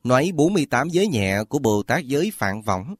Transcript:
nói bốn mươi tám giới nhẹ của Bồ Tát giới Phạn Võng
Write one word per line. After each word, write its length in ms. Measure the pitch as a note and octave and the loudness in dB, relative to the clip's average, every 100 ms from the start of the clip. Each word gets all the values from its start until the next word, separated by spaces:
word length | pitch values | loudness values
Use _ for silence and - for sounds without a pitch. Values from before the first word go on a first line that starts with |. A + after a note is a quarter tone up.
nói 280 | A#2+ B2+ E3+ D#3+ | 0 2 2 2
bốn 180 | D#3+ | 2
mươi 120 | G3 C#3 | 2 0
tám 200 | B2 D#3 | -2 0
giới 180 | E3+ G#3 | 0 0
nhẹ 360 | B2+ F#2+ G2 A2 | 0 0 0 -2
của 100 | D3+ | -2
Bồ 240 | B2 G#2 | 2 0
Tát 220 | G2+ C#3 B2+ | 0 -2 -2
giới 260 | C#3+ G3+ | -2 -2
Phạn 300 | - G2+ G#2+ | -2 -4 -4
Võng 340 | G#2 F#2 A2+ G3+ | -4 -4 -4 -14